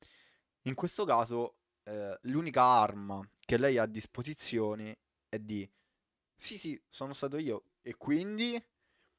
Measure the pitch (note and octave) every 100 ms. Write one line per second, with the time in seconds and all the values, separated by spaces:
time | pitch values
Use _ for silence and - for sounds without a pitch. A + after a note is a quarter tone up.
0 | - _ _ _ _ _ B2+ C3 F3 -
1 | F#3 A#2 A2+ A#2 A#2+ - _ _ - G#2+
2 | G2+ F#2+ B2 C#3+ E3+ C3+ B2 A#2+ G#2 G2+
3 | G2+ G2 G2 _ - A#2+ C#3 B2 A2 G#2+
4 | - - B2+ D3+ - A#2 G#2+ G#2+ G#2+ A2
5 | _ _ _ A2+ G#2+ G#2 G2 _ _ _
6 | _ _ _ _ - G#3+ E3 C#3+ _ -
7 | C3+ C#3 C#3 D3 D3+ G#2+ - _ B2 -
8 | - D3 G3 G#3+ A#3+ A#3 - _ _ _
9 | _